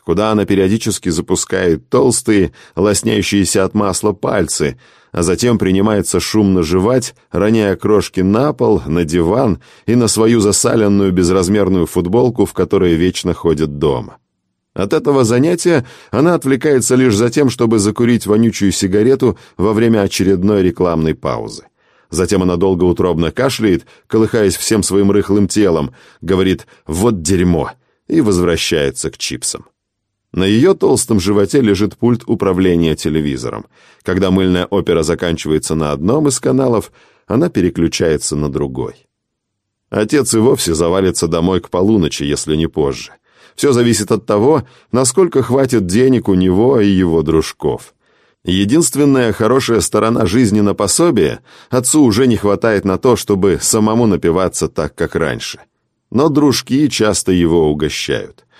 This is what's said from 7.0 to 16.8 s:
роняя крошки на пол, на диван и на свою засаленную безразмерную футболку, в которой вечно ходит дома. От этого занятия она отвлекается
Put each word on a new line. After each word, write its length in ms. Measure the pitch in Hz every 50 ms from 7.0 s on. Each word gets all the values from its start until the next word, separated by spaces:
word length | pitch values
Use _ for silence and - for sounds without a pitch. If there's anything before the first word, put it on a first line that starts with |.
| 123 - - _ _ _
роняя 460 | - 87 98 107 113 113 107 101 92
крошки 440 | - - 101 107 101 87 - - 92
на 320 | 92 95 101 113 135 151 147
пол, 300 | 127 131 113 107 92 -
на 180 | - 78 87 85
диван 560 | 76 82 90 82 82 101 123 139 113 87 69 - - - - _
и 80 | - 113
на 140 | 123 120 107
свою 320 | - 107 110 113 120 113
засаленную 720 | 98 104 98 - - 120 117 117 107 101 101 98 98 95 92
безразмерную 760 | 90 90 85 92 95 90 87 104 104 98 92 95 92 85
футболку, 580 | 76 - 90 87 87 95 120 131 123 117 - 101
в 80 | - -
которой 400 | - 92 85 - 95 92 87 85
вечно 400 | 80 87 92 90 - - 90 90
ходит 440 | - - 85 80 73 78 76 71 73
дома. 400 | 71 76 67 62 58 - - - _ _ _ _ _ _ _ _ _ _ _
От 180 | - 95 101 -
этого 320 | 156 139 147 143 135 127
занятия 600 | 107 120 123 135 165 175 165 - 175 170 143 123 - - - - -
она 240 | - 113 143 175 175
отвлекается 600 | 156 131 135 139 131 135 156 143 131